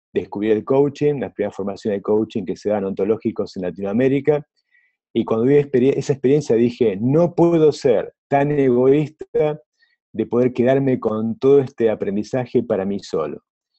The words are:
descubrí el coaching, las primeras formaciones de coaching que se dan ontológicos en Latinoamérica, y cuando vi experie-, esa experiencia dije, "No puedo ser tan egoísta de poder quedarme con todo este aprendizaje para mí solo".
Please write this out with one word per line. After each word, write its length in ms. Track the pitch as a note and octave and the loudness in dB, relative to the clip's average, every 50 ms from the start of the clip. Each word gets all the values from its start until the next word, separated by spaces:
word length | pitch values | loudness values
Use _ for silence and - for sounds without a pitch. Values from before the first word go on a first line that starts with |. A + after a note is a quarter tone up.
| _ _ - | _ _ -6
descubrí 380 | G2+ F2+ D#2+ - G2+ G#2 A2 | -6 -6 -6 -8 -6 0 0
el 120 | G#2+ G#2+ - | 0 0 0
coaching, 560 | - C3+ C3+ C#3+ C#3+ C#3 - D3 D3 D3 C3+ | 0 0 2 2 0 0 -2 -2 -2 -2 -2
las 140 | G#2+ F#2+ - | -6 -10 -6
primeras 220 | - G2+ G2+ - | -6 -6 -6 -6
formaciones 440 | - F#2+ G2+ G2 - - A2 G2+ G2+ | -8 -8 -8 -8 -6 -6 -4 -4 -4
de 20 | |
coaching 440 | F#2+ - G#2+ G#2+ A2 G#2+ - A#2 F#2 | -2 0 0 0 0 -2 -4 -8 -6
que 100 | E2 F#2 | -6 -8
se 140 | - - G#2 | -6 -4 -4
dan 160 | G#2+ G#2 G2 | -2 -2 -2
ontológicos 680 | F#2+ G2 - F#2+ G#2 A2 - - A2+ - - G2+ - - | -4 -4 -4 -2 -2 -2 -2 -2 -6 -4 -4 -8 -8 -8
en 80 | F#2+ F2+ | -8 -8
Latinoamérica, 840 | F2+ D#2+ F#2 G2+ G2 G2+ A#2 C3 C3+ C3+ C#3+ C#3 D3+ D3 D3 D3 _ _ _ _ _ _ _ _ _ _ _ _ _ - | -8 -8 -8 -8 -4 -2 0 0 2 0 0 0 0 -2 -2 -2 _ _ _ _ _ _ _ _ _ _ _ _ _ -4
y 120 | A#2+ G#2+ | -4 -2
cuando 200 | - A#2 A2 A#2 | -2 -2 0 2
vi 120 | C3 C#3+ D3 | 4 4 4
experie-, 400 | C#3 C#3+ - B2 A#2+ C#3 - - | 2 2 0 2 2 2 2 0
esa 160 | C3+ - C#3 | -2 -4 -4
experiencia 420 | - - B2+ C#3+ D3+ D#3+ - A#2+ | -2 2 2 2 2 2 0 2
dije, 420 | A2+ A#2+ A#2 A#2+ - B2 A2 F#2+ G2 | 2 2 0 0 0 0 0 0 -2
"No 360 | A2+ B2+ C#3+ D#3+ F3 F3 F3 | -2 0 2 2 2 2 2
puedo 360 | - E3+ E3+ E3+ E3 D#3 D3+ | 2 2 4 4 4 4 4
ser 420 | C#3 - - C#3 A2 F#2 D#2+ - _ _ _ - | 2 2 0 2 2 2 0 -4 _ _ _ -2
tan 240 | C#3+ C#3 C#3+ D3 | 0 0 2 2
egoísta 1080 | D3 C#3+ C3+ C3 A#2+ B2 B2+ C3+ C#3 D3+ D3+ C3+ - - - _ - D#3 D#3 D3+ D3+ D3+ _ _ _ _ _ _ _ _ _ _ - | 0 0 2 2 2 4 4 4 4 4 2 -2 -6 -16 -18 _ -2 -2 0 0 -2 -6 _ _ _ _ _ _ _ _ _ _ -6
de 120 | G2+ A2 | -6 -6
poder 280 | A2 A2+ A#2+ B2 B2+ B2 | -2 0 0 0 0 0
quedarme 460 | - A#2 B2+ C3+ C#3 C#3 C3+ B2+ - | 0 2 2 2 2 2 0 -2 0
con 380 | - A2 G#2+ A2 A2 A2+ A2 - | -2 -4 -4 -2 -4 -4 -6 0
todo 220 | - C3+ C#3 C#3+ | 2 4 4 4
este 300 | C3+ C3 - - A#2+ A2 | 4 0 -4 -2 0 0
aprendizaje 720 | G#2 F#2 G#2 G2+ G2 G#2 G#2+ - - C3 B2+ B2 - B2+ A#2+ | 0 0 -4 -4 -4 -4 -6 -4 -4 -6 -6 -2 -2 -2 -2
para 220 | A#2+ A2 F#2+ F#2+ | 0 -2 -2 -2
mí 140 | G2 G2+ G2 | -4 -6 -8
solo". 440 | - - - E2 D#2 D2 - - _ _ _ _ _ _ _ | -8 -6 -6 -4 -4 -4 -8 -12 _ _ _ _ _ _ _